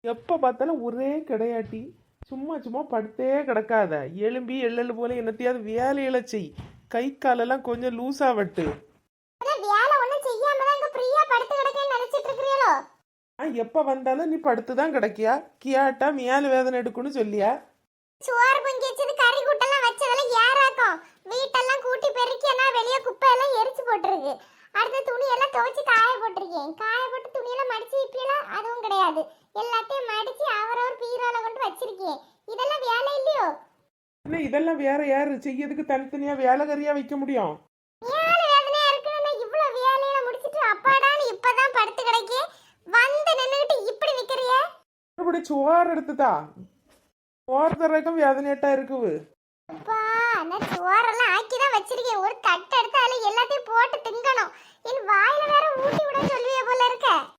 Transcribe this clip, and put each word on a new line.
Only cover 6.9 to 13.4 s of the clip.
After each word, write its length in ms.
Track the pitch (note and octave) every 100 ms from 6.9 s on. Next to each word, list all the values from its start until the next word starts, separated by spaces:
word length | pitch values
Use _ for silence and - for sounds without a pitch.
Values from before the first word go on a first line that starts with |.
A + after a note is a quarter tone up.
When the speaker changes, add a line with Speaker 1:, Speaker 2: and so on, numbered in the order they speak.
Speaker 1:
கை 100 | A#3 C4 C4+
காலெல்லாம் 420 | C4+ A#3+ A#3 C4 B3+
கொஞ்சம் 280 | A#3 B3 A#3
லூசா 300 | B3+ C#4 C4+ A3+
வட்டு. 280 | G3 - D3+ C#3+ _ _ _ _ _ _
Speaker 2:
அதான் 220 | B4+ C5+ G4+
வேலை 260 | G#4 C5 D5
ஒண்ணும் 240 | B4 C#5+ C#5
செய்யாம 340 | A4+ C#5+ C#5 C5+
தான் 100 | C#5+
இங்க 120 | D5
ஃப்ரீயா 280 | C5 B4+ D5+ D#5
படுத்து 220 | A#4+ B4 C#5+
கிடக்கேன்னு 340 | C#5 C#5 C#5 B4
நினைச்சிட்டு 320 | A#4+ C#5 -
இருக்கிறீங்களோ? 420 | B4 C5+ C#5 A#4+ C#4 - _ _ _ _
Speaker 1:
ஆ, 80 | -